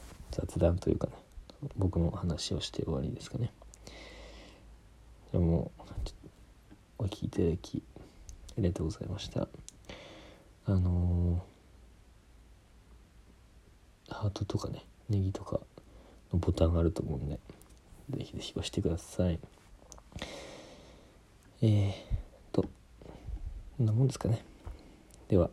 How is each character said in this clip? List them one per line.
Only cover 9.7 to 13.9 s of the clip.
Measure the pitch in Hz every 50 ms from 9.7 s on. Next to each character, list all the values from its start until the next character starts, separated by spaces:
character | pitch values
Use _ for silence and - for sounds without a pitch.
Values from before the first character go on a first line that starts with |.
| - - - - - - - - - - - - - - - - - - -
あ | -
の | 98 92 90 90 90 87 87 90 87 87 87 87 85 87 - - - - - - - - - - - - - - - - - - - - - - - - - - - - - - - - - - - - - - - - - - - - - - - - - -